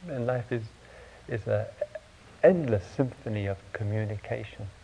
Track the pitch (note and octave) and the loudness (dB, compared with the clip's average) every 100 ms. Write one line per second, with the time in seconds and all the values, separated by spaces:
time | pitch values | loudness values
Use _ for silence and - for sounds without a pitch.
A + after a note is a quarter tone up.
0 | - C3+ A#2+ B2+ A#2+ A#2+ A2 - - - | -6 -2 0 0 0 -4 -4 -14 -20 -20
1 | - - - A#2+ A2 G#2+ A2 - - - | -20 -20 -6 -6 0 0 0 -6 -8 -8
2 | - - - - E3 F3+ C#3+ G#2 - - | -18 -20 -20 6 8 8 4 0 0 -2
3 | C3 - - G#2+ G2 G2 - - G#2 G#2+ | -2 -2 -6 -2 -2 -4 -8 -6 -2 0
4 | G#2+ G#2 - A2 G#2+ - G#2 - | -2 -4 -6 -6 -6 -12 -14 -12